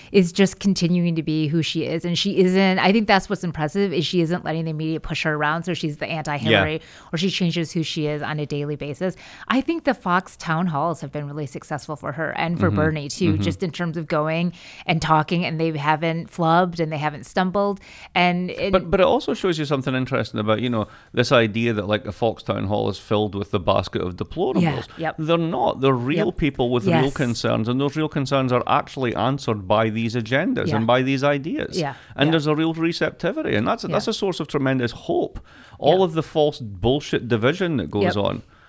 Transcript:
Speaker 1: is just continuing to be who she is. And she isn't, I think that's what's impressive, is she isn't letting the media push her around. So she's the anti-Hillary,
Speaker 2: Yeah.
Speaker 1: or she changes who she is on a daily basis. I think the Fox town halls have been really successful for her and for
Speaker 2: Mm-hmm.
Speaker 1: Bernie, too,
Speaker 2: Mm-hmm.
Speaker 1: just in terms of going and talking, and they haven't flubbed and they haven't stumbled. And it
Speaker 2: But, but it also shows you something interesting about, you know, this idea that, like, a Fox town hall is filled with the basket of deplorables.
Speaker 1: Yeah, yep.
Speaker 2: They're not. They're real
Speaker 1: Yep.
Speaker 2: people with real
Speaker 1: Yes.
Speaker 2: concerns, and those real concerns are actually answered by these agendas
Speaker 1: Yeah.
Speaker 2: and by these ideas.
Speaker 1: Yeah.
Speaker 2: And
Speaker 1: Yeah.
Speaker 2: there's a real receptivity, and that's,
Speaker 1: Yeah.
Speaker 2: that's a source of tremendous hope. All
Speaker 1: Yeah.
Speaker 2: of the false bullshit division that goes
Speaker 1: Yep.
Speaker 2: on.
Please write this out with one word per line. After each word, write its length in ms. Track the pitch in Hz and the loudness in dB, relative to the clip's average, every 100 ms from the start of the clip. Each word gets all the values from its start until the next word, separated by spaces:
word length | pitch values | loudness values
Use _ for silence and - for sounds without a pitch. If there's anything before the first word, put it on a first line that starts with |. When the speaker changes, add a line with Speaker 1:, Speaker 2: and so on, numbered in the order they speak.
| - | 2
Speaker 1:
is 220 | 202 175 | 4 4
just 260 | 170 190 - | 4 2 2
continuing 560 | 202 185 170 180 175 165 | 0 2 2 2 2 0
to 60 | |
be 260 | 156 156 151 | 0 0 2
who 120 | 165 | 0
she 240 | 151 160 | 0 -2
is. 220 | 127 165 175 | -2 -2 -2
And 100 | 170 | -2
she 220 | 202 190 | 0 4
isn't, 400 | 185 185 190 185 | 4 6 4 4
I 140 | 185 | 4
think 160 | 214 214 | 4 4
that's 200 | 196 - | 2 2
what's 160 | 196 | -4
impressive, 480 | 175 160 151 196 202 | -4 -2 -2 0 0
is 140 | 156 147 | 0 0
she 160 | 180 | 2
isn't 200 | 160 175 | 2 0
letting 220 | - 160 | -2 -4
the 80 | 160 | -4
media 260 | 151 156 160 | -4 -4 -4
push 240 | - 156 | -4 -2
her 100 | 160 | -2
around. 300 | 151 151 165 | 0 0 0
So 100 | 175 | -2
she's 240 | 170 160 147 | -2 -4 -4
the 80 | - | -6
anti-Hillary, 640 | 160 151 147 113 107 98 156 | -6 -4 -4 2 4 2 -2
Speaker 2:
Yeah. 20 | - - - | -8 -20 -8
Speaker 1:
or 60 | 156 | -4
she 100 | 185 | -2
changes 440 | - 175 165 156 | 0 0 0 -2
who 100 | 170 | -2
she 240 | 156 - 147 | -4 -2 -4
is 160 | 151 | -4
on 180 | 131 151 | -4 -6
a 60 | 147 | -4
daily 280 | 147 147 | -4 -4
basis. 420 | 147 143 139 185 170 - - - | -6 -8 -4 -4 -6 -14 -14 -2
I 120 | 240 | 0
think 240 | 269 339 | 0 -2
the 80 | 294 | 0
Fox 420 | 233 190 180 - - | -2 2 0 0 -10
town 300 | - 160 180 | -4 0 0
halls 340 | 147 165 165 | 0 -2 -2
have 100 | 139 | -6
been 140 | 151 143 | -8 -8
really 180 | 147 | -6
successful 500 | 143 156 - 147 - | -8 -8 -8 -8 -8
for 180 | 147 - | -8 -8
her 180 | 143 156 - | -6 -4 -2
and 200 | 165 170 | -2 2
for 100 | 190 | 2
Speaker 2:
Mm-hmm. 80 | - | 4
Speaker 1:
Bernie, 320 | 156 156 143 | 2 0 -6
too, 240 | - 175 | -2 0
Speaker 2:
Mm-hmm. 80 | 98 | 2
Speaker 1:
just 200 | 170 - | 0 -2
in 80 | 185 | -4
terms 280 | - 175 160 | -4 -4 -4
of 80 | 156 | -2
going 480 | 156 151 160 175 - - - - | -2 0 0 -2 -4 -18 -18 -6
and 160 | 160 | -4
talking, 420 | 151 156 151 170 | 2 2 2 0
and 160 | 170 160 | -2 -2
they 160 | 165 156 | -2 -2
haven't 540 | 147 156 165 165 - | 0 0 0 -2 -6
flubbed 460 | - 165 170 185 170 | -2 2 4 2 0
and 100 | 156 | -4
they 60 | 151 | -2
haven't 300 | 151 147 127 | -4 -6 -6
stumbled. 540 | - 185 202 202 196 - - - | -2 0 0 0 -2 -10 -20 -6
And 340 | 185 180 175 180 | 0 2 2 -2
it 200 | - 190 | -4 2
Speaker 2:
But, 180 | 190 180 | 2 2
but 100 | 190 | 4
it 40 | 180 | 4
also 280 | 220 - | 4 0
shows 240 | 247 190 160 | -2 0 0
you 80 | 143 | 0
something 280 | 143 131 | -2 0
interesting 460 | 127 127 127 120 117 | -2 0 -2 -2 -2
about, 220 | 107 107 | 0 2
you 80 | 123 | 2
know, 180 | 117 104 - - | -2 -2 -8 -8
this 200 | - 120 | -2 4
idea 420 | 127 113 101 117 | 4 4 2 0
that, 120 | 107 98 | 0 0
like, 200 | 107 - | -2 -2
a 60 | |
Fox 180 | - 117 - | -2 -2 -2
town 220 | - 104 101 | -4 -4 0
hall 220 | 104 107 | 0 0
is 80 | 98 | -4
filled 380 | - 107 107 | -2 0 0
with 160 | 98 98 | -4 -4
the 80 | 101 | -2
basket 420 | 87 98 95 - | 2 2 2 -4
of 120 | 87 | -6
deplorables. 480 | 90 - 151 196 226 | -6 -8 -4 -2 2
Speaker 1:
Yeah, 200 | 170 135 - - | 0 0 -8 -8
yep. 180 | 160 - | -8 -6
Speaker 2:
They're 180 | 156 170 | 0 0
not. 440 | 160 190 - - | 0 -2 -2 0
They're 120 | 135 | 2
real 340 | 127 123 175 214 | 2 0 0 0
Speaker 1:
Yep. 100 | - | 0
Speaker 2:
people 340 | 143 139 123 | -2 0 0
with 160 | 123 175 | 2 2
real 160 | 165 | 2
Speaker 1:
Yes. 120 | 139 | 2
Speaker 2:
concerns, 540 | - 123 113 117 117 113 | 0 -2 0 0 0 0
and 120 | 127 | 0
those 160 | 143 147 | 0 0
real 120 | 156 | -2
concerns 440 | - 135 139 131 | -2 0 0 2
are 100 | 123 - | 0 2
actually 480 | 139 - - 127 - | 0 0 -4 -2 0
answered 500 | 117 139 - 107 92 | 0 0 -2 -4 2
by 240 | 104 113 | 2 2
these 240 | 110 113 | 0 -2
agendas 540 | 120 110 131 196 247 - | -2 -2 0 0 -2 0
Speaker 1:
Yeah. 80 | 147 | 0
Speaker 2:
and 100 | 113 | 4
by 160 | 127 | 4
these 220 | 131 135 | 4 2
ideas. 520 | 143 143 135 294 - - | 2 0 -2 -4 -4 -4
Speaker 1:
Yeah. 180 | 147 - - | -4 -6 -12
Speaker 2:
And 140 | - 147 | -2 2
Speaker 1:
Yeah. 20 | |
Speaker 2:
there's 160 | 165 147 | 2 2
a 80 | |
real 180 | 151 160 | 0 0
receptivity, 840 | 165 165 170 165 - 175 302 311 104 | 0 -2 0 -2 -2 -4 -2 0 0
and 100 | 117 | 0
that's, 160 | 226 | -2
Speaker 1:
Yeah. 80 | 185 | 0
Speaker 2:
that's 120 | 175 226 | -2 -2
a 60 | |
source 260 | 214 202 170 | -2 -2 -2
of 80 | 156 | -2
tremendous 460 | 147 135 135 120 | 0 0 0 -2
hope. 480 | - - 349 - - - - - - | -4 -4 -2 -2 -6 -18 -20 -20 -2
All 180 | 139 185 | 4 4
Speaker 1:
Yeah. 60 | |
Speaker 2:
of 80 | 185 | 4
the 80 | 160 | 0
false 380 | 143 160 151 147 | -2 2 2 0
bullshit 640 | 113 95 113 143 - 147 117 | -10 -2 2 2 0 -2 0
division 520 | 117 120 175 180 143 | 2 2 2 0 0
that 120 | 87 | -2
goes 240 | 104 101 | 0 2
Speaker 1:
Yep. 20 | 104 | 2
Speaker 2:
on. 260 | 98 95 - _ | 0 -2 -10 _